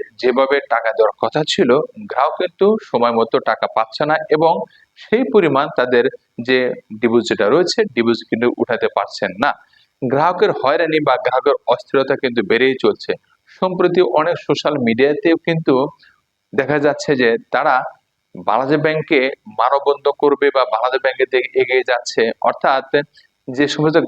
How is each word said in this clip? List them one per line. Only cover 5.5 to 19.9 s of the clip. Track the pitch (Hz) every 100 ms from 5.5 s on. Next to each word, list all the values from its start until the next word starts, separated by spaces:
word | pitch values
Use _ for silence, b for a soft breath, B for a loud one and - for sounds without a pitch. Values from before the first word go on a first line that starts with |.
| 135 156 -
তাদের | 123 123 127 - _ - 120
যে | 127 123 - - 107
ডিপোজিটটা | 117 117 107 107 104
রয়েছে, | 156 175 - 214
ডিপোজিট | 123 117 113 -
কিন্তু | 117 120 -
উঠাতে | 117 110 113 107
পারছেন | 101 - 98 92
না। | 139 - b b b -
গ্রাহকের | 127 135 170 180 202
হয়রানি | - 131 165 160 156 135
বা | 127 123
গ্রাহকের | 127 143 131 -
অস্থিরতা | 123 - 135 135 135
কিন্তু | 127 117 95
বেড়েই | 113 131 131
চলছে। | 107 - - 90 _ _ _ -
সম্প্রতি | 185 185 180 180 175 151
অনেক | 165 165 -
সোশ্যাল | 139 156 147 117
মিডিয়াতেও | 113 143 147 170 165
কিন্তু | - 160 160 127 147 - b b _ _ _
দেখা | 107 135 147
যাচ্ছে | 147 143 - 135
যে | 120 117 -
তারা | 123 151 131 151 - _ _ _ -
বাংলাদেশ | 90 110 135 151 156
ব্যাংকে | 156 - 143 131 - - -
মানববন্ধন | 123 139 143